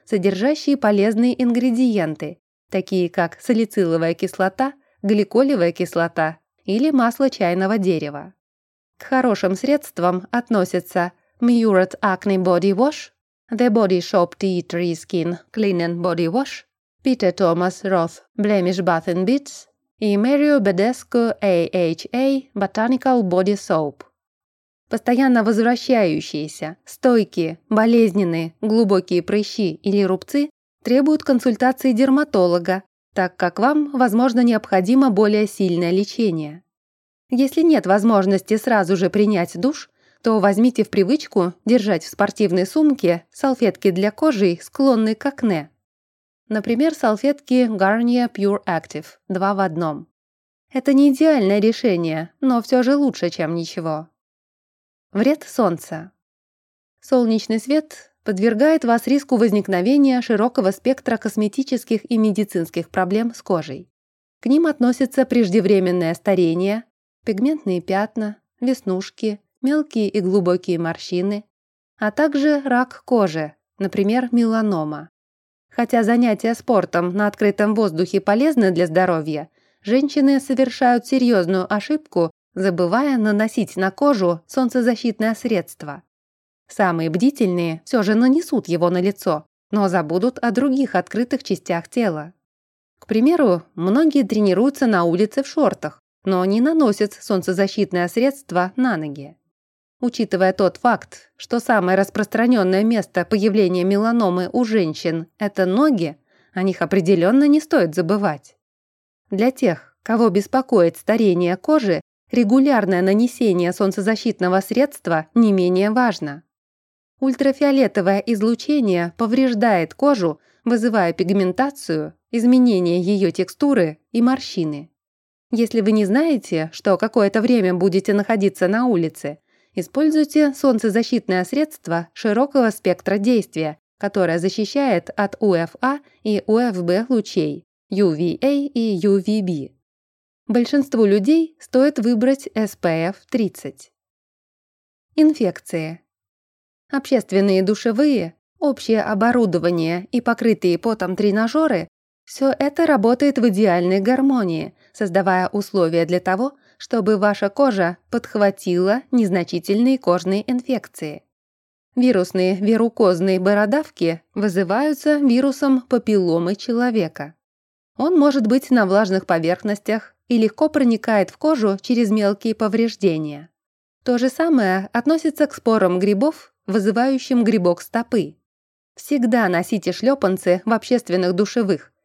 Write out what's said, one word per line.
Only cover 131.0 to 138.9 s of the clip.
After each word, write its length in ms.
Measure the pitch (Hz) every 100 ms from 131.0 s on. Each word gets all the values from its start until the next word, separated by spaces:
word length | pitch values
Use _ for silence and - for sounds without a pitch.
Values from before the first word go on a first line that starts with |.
| 233 247 - 185
средство 640 | 180 277 311 - - 170 170
широкого 580 | - 226 214 277 277 233
спектра 480 | - 185 180 - 196
действия, 600 | 208 233 - 156 160 151 _ _
которое 400 | 202 202 170 165
защищает 720 | 185 - 208 277 277 175 - -
от 200 | 202 -
У 140 | 214
Ф 220 | 170 165 -
А 180 | 247 285 - _
и 200 | 214 208 -
У 120 | 220
Ф 240 | 247 185
Б 240 | 175 185 240
лучей, 560 | 247 - 196 151 151 - _ -
U 200 | 196 196
V 280 | 151 175 -
A 60 | 269
и 500 | 285 285 247 226